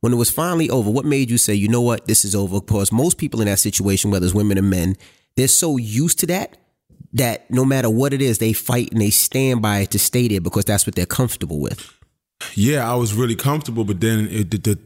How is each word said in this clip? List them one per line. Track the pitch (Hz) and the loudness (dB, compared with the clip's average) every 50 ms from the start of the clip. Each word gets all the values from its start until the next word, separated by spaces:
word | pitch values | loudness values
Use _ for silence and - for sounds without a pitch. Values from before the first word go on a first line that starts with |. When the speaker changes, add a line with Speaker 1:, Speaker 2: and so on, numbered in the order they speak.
Speaker 1:
when | - 120 | 2 2
it | 123 | 2
was | 117 117 110 | 2 2 0
finally | - - 160 175 180 165 165 - | 0 -2 -2 0 0 0 0 2
over, | 123 131 107 101 | 0 0 0 2
what | 110 135 131 | 0 0 0
made | 147 143 139 135 113 | 0 2 2 2 0
you | 120 120 | 0 0
say, | - - 107 | 0 0 0
"You | 104 98 107 | 0 2 2
know | 117 120 | 2 2
what, | 120 120 117 104 - | 2 0 0 -2 -2
this | - 117 - - | 0 0 0 2
is | 104 95 | 0 -2
over"? | 104 98 92 92 101 | -2 -2 0 -2 -4
Because | - - - 104 98 - | -2 0 0 0 0 0
most | 110 113 135 180 175 - | 2 2 2 2 0 -2
people | - 143 - 113 | -4 -4 -2 0
in | 110 104 | 0 0
that | 98 95 | 2 0
situation, | - 107 98 - 95 101 98 95 - 107 | 0 0 -2 0 0 2 0 2 2 0
whether | 98 95 90 | 0 2 2
it's | 90 90 | 2 2
women | 104 104 104 101 95 | 2 2 2 2 2
or | |
men, | 98 98 95 90 82 90 92 - - - _ _ _ _ _ | 2 2 2 2 0 0 -2 -4 -8 -20 _ _ _ _ _
they're | - 127 135 | 0 2 2
so | - - - 165 147 127 | 2 2 2 0 -2 -2
used | 117 107 104 120 156 170 - - | -4 -2 -2 0 0 0 0 0
to | - | 0
that, | 160 175 190 - - - _ _ _ _ _ _ _ _ _ - - - | -2 -2 -4 -4 -8 -12 _ _ _ _ _ _ _ _ _ -20 -6 -2
that | 117 127 117 107 - - _ | 0 0 0 -2 -4 -6 _
no | - 123 131 | 0 2 2
matter | 135 135 135 123 117 | 2 2 2 2 2
what | 110 117 135 143 | 2 2 0 0
it | 139 135 | 0 0
is, | 139 131 113 - | 0 0 0 0
they | 110 113 | 0 0
fight | 110 - - - 123 123 123 - | 0 -2 -2 -2 -2 -2 -2 0
and | - 113 | 0 0
they | 107 101 | 2 2
stand | 107 - - - - 127 135 131 127 120 | 2 2 0 0 0 0 2 2 2 0
by | 107 107 104 101 | 0 0 0 0
it | 98 - | 0 0
to | - 101 | 0 -2
stay | - - - 123 123 117 | -2 0 0 0 0 2
there | 104 95 | 0 0
because | 85 87 - - - | -2 0 -2 0 0
that's | - 107 101 - | 2 0 0 0
what | - - | 0 0
they're | - 87 | -2 -2
comfortable | - - - 127 117 - - - 76 82 76 | -2 0 0 0 0 -2 -6 -6 -6 -4 -6
with. | 69 - - - - - - _ - _ _ _ _ _ _ _ - - - | -4 -6 -6 -8 -12 -18 -20 _ -20 _ _ _ _ _ _ _ -16 -8 -2
Speaker 2:
Yeah, | 101 101 123 151 151 - 113 | 0 2 2 2 0 0 0
I | 123 | 0
was | 123 120 110 | 0 0 0
really | 101 110 127 120 113 | 0 0 0 0 -2
comfortable, | - - 139 147 156 147 - 117 113 110 | -2 -2 -2 -2 -2 -4 -6 -4 -4 -2
but | 98 104 87 | -2 -2 0
then | 113 110 113 107 107 104 | 0 0 2 0 0 -2
it, | - 107 101 82 | -2 -4 -2 -2
the, | 110 | -2
the, | 101 - 110 104 - - | -2 0 0 -2 -2 -4